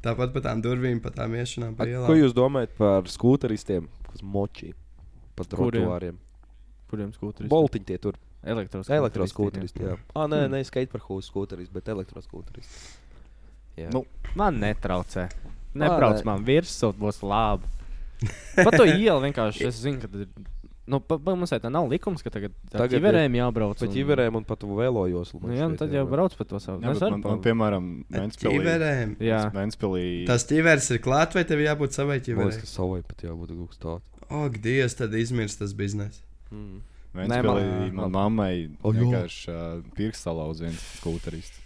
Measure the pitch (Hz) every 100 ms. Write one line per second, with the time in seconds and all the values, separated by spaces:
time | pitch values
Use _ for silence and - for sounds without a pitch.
0 | 120 117 127 135 123 113 110 127 127 117
1 | 127 - 113 117 120 - 117 113 117 123
2 | 127 160 139 120 127 139 117 - 104 95
3 | 90 - 120 135 123 107 - 92 80 -
4 | - - 98 98 101 - 82 - - -
5 | - - - - 92 - 120 113 87 87
6 | 90 87 - - - - - - - 107
7 | 101 - 104 - 107 156 147 113 92 90
8 | 104 - - - - 113 95 95 95 147
9 | 123 110 95 - 101 98 92 - 95 92
10 | - 151 151 151 139 135 131 131 127 110
11 | - 95 - 98 101 90 90 92 - 107
12 | 95 - - 87 87 - - - - -
13 | - - - - - - - - 82 123
14 | - - - - 202 131 104 107 92 90
15 | 90 92 90 - - - - 139 156 165
16 | 127 107 101 98 113 147 175 - 113 101
17 | 104 - 98 104 107 101 - - - -
18 | - - 107 - - - 277 - 208 165
19 | 220 151 139 139 110 104 123 117 127 135
20 | 107 98 98 - 98 - - - - 135
21 | - 165 156 180 175 120 117 147 147 156
22 | - 165 117 107 101 - - 107 127 127
23 | 196 180 147 120 123 113 107 104 117 107
24 | 139 139 117 113 107 110 104 101 127 120
25 | 92 87 87 82 113 123 160 156 151 143
26 | 135 139 185 - 107 101 - 95 120 147
27 | 196 104 104 107 117 113 107 98 90 85
28 | - - 104 - - - 170 165 156 135
29 | 110 104 113 110 107 98 101 - 104 92
30 | 90 87 87 120 - 156 165 151 - 120
31 | - 135 165 185 165 151 151 151 139 139
32 | 143 139 123 113 98 110 - - 92 92
33 | - - 85 82 85 85 87 - 82 82
34 | - - - 147 147 107 110 131 123 -
35 | 113 110 117 123 104 - 104 98 101 104
36 | 101 - - - - 107 104 95 - -
37 | - 92 98 120 113 101 98 92 95 92
38 | 101 95 101 110 95 90 80 73 104 110
39 | 120 95 87 - - 82 85 85 85 -
40 | 107 - - 80 78 80 82 82 - -
41 | 85 85 - 80 - -